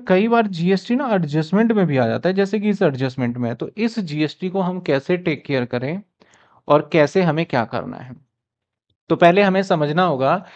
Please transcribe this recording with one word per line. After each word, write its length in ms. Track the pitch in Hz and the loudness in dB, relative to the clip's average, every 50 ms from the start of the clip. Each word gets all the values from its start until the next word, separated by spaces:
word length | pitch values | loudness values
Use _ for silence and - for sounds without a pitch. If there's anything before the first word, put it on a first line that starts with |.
| 247 - | 0 2
कई 200 | 185 185 214 226 | 2 2 4 4
बार 200 | 233 233 226 214 | 2 2 2 0
जीएसटी 480 | 190 160 170 180 196 185 - - 240 | -2 -2 0 0 0 0 0 -2 -2
ना 120 | 254 294 254 | -2 0 0
एडजस्टमेंट 640 | 220 190 165 147 143 156 156 156 185 202 226 226 | 0 0 0 0 -2 -2 -2 0 2 2 2 2
में 140 | 233 208 185 156 | 2 2 2 2
भी 100 | 143 131 | 2 2
आ 100 | 120 113 | 2 0
जाता 220 | 113 117 - 175 | 0 0 -2 -2
है, 60 | 190 | 0
जैसे 240 | 196 196 190 208 220 | 0 0 0 -2 -2
कि 100 | 202 214 | 0 0
इस 120 | 202 196 | 0 2
एडजस्टमेंट 560 | 202 165 143 123 135 127 127 - 127 120 120 123 | 0 0 0 0 -4 -4 -4 -2 -4 -4 -2 -4
में 120 | 123 117 | -4 -6
है, 60 | 117 | -6
तो 140 | - - - - - | -6 -8 -10 -6 -4
इस 220 | 220 233 220 233 | -4 -4 -4 -4
जीएसटी 500 | 196 160 147 151 151 143 - - 185 185 | -6 -6 -4 -4 -4 -4 -4 -6 -8 -6
को 120 | 175 196 | -4 -4
हम 180 | 185 175 185 185 | -4 -4 -4 -4
कैसे 380 | 175 - 143 135 135 - 180 175 | -2 -2 -2 0 0 -2 -4 -2
टेक 280 | 180 175 151 120 - | -2 -4 -4 -4 -4
केयर 200 | - 143 131 123 | -4 -2 -2 -2
करें 360 | 120 - 123 123 135 165 196 208 _ _ _ _ _ _ _ _ _ _ _ _ - | -2 -4 -6 -6 -6 -8 -8 -10 _ _ _ _ _ _ _ _ _ _ _ _ 2
और 220 | 147 147 156 - - | 2 2 2 2 2
कैसे 300 | 165 147 143 - 190 185 | 2 2 2 2 0 0
हमें 220 | 165 147 156 165 | 2 0 -2 -2
क्या 200 | - - 131 113 | -2 -2 -2 -2
करना 320 | 120 - 113 - 98 98 - | -2 -4 -8 -8 -8 -12 -14
है?" 180 | - 127 131 - _ _ _ _ _ _ _ _ _ _ _ _ _ _ _ _ _ - | -16 -18 -20 -20 _ _ _ _ _ _ _ _ _ _ _ _ _ _ _ _ _ -4
तो 60 | 165 | 2
पहले 260 | 147 180 170 175 196 | 6 6 6 6 6
हमें 220 | 208 196 185 190 196 | 4 2 2 0 0
समझना 400 | 196 185 160 151 147 151 175 185 | 0 0 0 0 0 0 0 0
होगा, 420 | 175 147 127 131 135 165 196 - - - | 0 0 0 0 0 0 0 -4 -8 -20